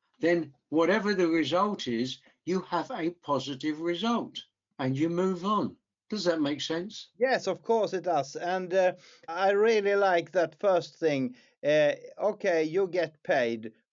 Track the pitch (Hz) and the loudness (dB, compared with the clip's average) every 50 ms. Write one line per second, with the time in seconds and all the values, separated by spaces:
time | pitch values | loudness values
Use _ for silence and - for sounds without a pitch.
0 | _ _ _ _ 151 165 175 170 147 - - _ _ _ 143 160 165 170 208 220 | _ _ _ _ 0 2 2 2 0 -4 -10 _ _ _ 0 2 4 4 2 2
1 | 190 208 202 185 175 160 165 165 147 127 165 185 208 214 196 - - 131 117 113 | 0 0 0 2 2 2 2 0 0 0 0 0 0 0 -2 -4 -4 -4 -2 -2
2 | 127 131 - - _ _ _ _ _ 160 185 180 185 - 180 165 151 - 254 190 | -2 -4 -6 -10 _ _ _ _ _ -4 -4 -4 -2 -2 -4 -4 -4 -4 -4 -4
3 | 160 170 175 - - 147 143 127 - 143 139 135 147 156 151 156 165 175 175 170 | -4 -4 -6 -6 -4 -2 -2 -2 -2 -4 -8 -6 -4 -4 -4 -2 -4 -4 -4 -2
4 | 214 233 240 202 131 - - - - _ _ _ _ _ _ - 135 131 135 139 | -2 -2 -2 -2 -4 -6 -12 -16 -18 _ _ _ _ _ _ -6 -4 -2 0 0
5 | 160 170 170 175 190 190 185 170 180 208 214 196 139 - - - _ _ _ _ | 0 0 0 0 0 0 -2 -2 -2 -2 0 0 -2 -4 -6 -12 _ _ _ _
6 | _ - - 101 - 175 165 160 147 143 147 135 - - 160 170 180 220 - - | _ -10 -8 -2 -2 0 0 0 0 -2 -2 -4 -4 -4 -4 -6 -6 -8 -12 -16
7 | - - _ - 240 269 240 170 - 190 170 - - - 226 226 202 156 190 180 | -18 -18 _ -2 0 2 2 0 0 -2 -4 -4 -2 0 0 2 0 0 -2 -2
8 | 160 180 165 143 135 - - 156 170 175 185 185 185 170 185 190 185 180 175 180 | -2 0 0 0 0 -2 -6 -8 -4 -4 -2 -4 -2 0 2 2 2 2 0 -2
9 | - - - - - - 165 180 196 196 202 202 214 226 226 214 196 202 202 202 | -10 -20 -20 -20 -14 -10 -4 0 2 2 4 4 4 4 4 2 2 2 2 4
10 | 202 190 180 175 160 160 - 180 208 - - - 208 196 185 170 151 - - - | 4 4 4 2 0 0 0 0 0 0 -2 -2 0 2 2 2 0 -4 -4 -2
11 | 165 156 143 135 127 123 - - _ _ _ _ - 143 151 151 147 147 135 - | 0 0 2 0 0 -2 -6 -10 _ _ _ _ 0 2 4 4 4 2 0 -2
12 | - - - - 180 214 208 202 202 190 170 160 156 156 160 190 196 175 160 180 | -8 -16 -8 -4 -4 -4 -2 -2 0 0 2 2 0 0 0 -2 -2 0 0 0
13 | 160 156 160 _ - - 165 139 120 117 117 110 110 - - _ _ _ | 0 -2 -4 _ -2 0 2 2 2 2 0 -4 -6 -10 -14 _ _ _